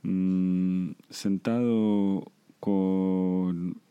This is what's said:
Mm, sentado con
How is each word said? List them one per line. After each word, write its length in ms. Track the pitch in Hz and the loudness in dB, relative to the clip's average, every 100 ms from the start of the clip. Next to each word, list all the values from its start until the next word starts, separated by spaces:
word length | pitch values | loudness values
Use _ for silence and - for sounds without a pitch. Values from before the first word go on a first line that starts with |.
Mm, 880 | 98 95 92 92 92 92 92 92 90 - _ | -2 0 0 2 2 2 0 0 -4 -8 _
sentado 1200 | - 104 98 - 117 120 113 107 104 98 98 - _ _ _ | -6 -2 -2 0 0 2 2 2 2 2 0 -6 _ _ _
con 1200 | - 98 95 95 95 92 92 92 92 87 87 - _ | -2 0 2 2 2 0 0 0 0 -2 -6 -8 _